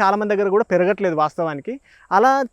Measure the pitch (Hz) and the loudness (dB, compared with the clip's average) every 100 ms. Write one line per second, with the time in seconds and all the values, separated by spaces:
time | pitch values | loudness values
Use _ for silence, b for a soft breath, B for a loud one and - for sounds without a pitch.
0 | 196 208 208 202 202 202 226 180 180 202 | 0 0 0 -2 0 0 0 0 0 0
1 | 190 156 151 - 165 143 135 262 b b | -2 0 -2 -2 -6 -6 -10 -12 b b
2 | b 190 254 269 254 | b 2 4 2 -2